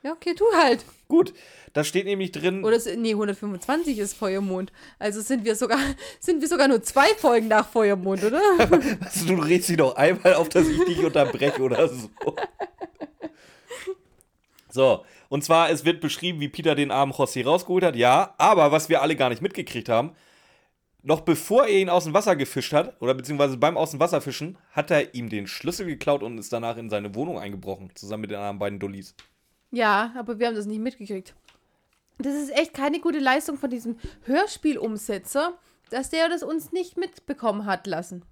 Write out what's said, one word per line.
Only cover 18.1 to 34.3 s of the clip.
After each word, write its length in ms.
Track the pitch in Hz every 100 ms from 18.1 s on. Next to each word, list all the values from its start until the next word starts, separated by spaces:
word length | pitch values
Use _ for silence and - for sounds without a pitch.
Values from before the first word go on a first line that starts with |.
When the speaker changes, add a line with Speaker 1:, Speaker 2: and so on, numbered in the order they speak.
| 139 190 -
Speaker 2:
Aber 340 | 165 202 147
was 180 | 156 156
wir 120 | 160
alle 140 | 147 143
gar 140 | 131
nicht 120 | 117
mitgekriegt 460 | 185 - - 120 110
haben, 280 | 113 151 - _ _ _ _ _ _ _ _
noch 180 | 127 156
bevor 440 | - 151 - 233 226
er 140 | 196
ihn 100 | 185
aus 160 | 180 160
dem 80 |
Wasser 220 | 165 208 160
gefischt 380 | 135 139 -
hat, 260 | 147 175 -
oder 120 | 123
beziehungsweise 440 | 131 131 143 143 127
beim 200 | 143 170
aus 140 | 156
dem 80 | 147
Wasser 200 | 170 180
fischen, 380 | 147 123 156 185 _
hat 180 | - 151
er 240 | 156 -
ihm 160 | 120 117
den 180 | 104 98
Schlüssel 380 | - 147 175 185
geklaut 380 | 135 - 143
und 140 | 110 113
ist 140 | 101
danach 260 | 117 117 117
in 120 | 117
seine 240 | 104 101
Wohnung 240 | 101 156 135
eingebrochen, 520 | 101 98 92 95 95 -
zusammen 260 | 101 107
mit 100 | 104
den 60 | 104
anderen 200 | 101 101
beiden 200 | 101 101
Dullis. 360 | 98 98 95 _ _ _ _ _ _
Speaker 1:
Ja, 420 | 240 220 202 226 247
aber 220 | 226 214
wir 80 | 240
haben 80 | 220
das 100 | 208
nicht 140 | 214
mitgekriegt. 520 | 233 254 202 190 185 _ _ _ _ _ _ _ _ _
Das 140 | 269 285
ist 200 | 285 277
echt 180 | 330 -
keine 240 | 277 330
gute 180 | 339 302
Leistung 380 | 269 269 311 285
von 140 | 269
diesem 260 | 240 233 226 - -
Hörspielumsetzer, 1300 | -